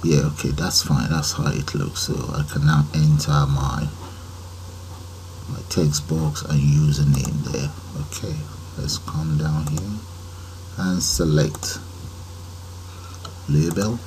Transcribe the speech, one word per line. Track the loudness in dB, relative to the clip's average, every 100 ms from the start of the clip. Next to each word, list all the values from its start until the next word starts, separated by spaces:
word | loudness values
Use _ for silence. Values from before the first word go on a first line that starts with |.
Yeah, | 6 4 4
okay, | 0 -2
that's | 0 0 0
fine. | 2 2 4
That's | 0 0
how | 0 0
it | 0 -2
looks. | -2 -4 -4
So | -4
I | -4 -2 -2 -2
can | 2 4
now | 6 4
enter | 4 6 6 6 4 4
my, | 2 2 0 -4 -6 -12 -14 -14 -14 -14 -14 -14 -14 -14 -14 -14 -14 -14 -14 -10
my | -10 -2
text | 2 4 2 0
box | 0 0 -2
and | 2 4
username | 6 6 6 6 6 4 4 -2 -2
there. | -2 -4 -6 -10 -8
Okay, | -8 -6 -6 -6 -6 -10 -12 -6
let's | -4 -4
come | -4 -2 0 2
down | 2 0 0
here | -2 -4 -6 -10 -14 -14 -14 -14 -14 -12 -4
and | 0 0
select | 0 2 4 4 4 0 -6 -8 -10 -12 -14 -12 -14 -14 -14 -14 -14 -14 -14 -14 -14 -14 -14 -12 0
label. | 2 4 2 0 -2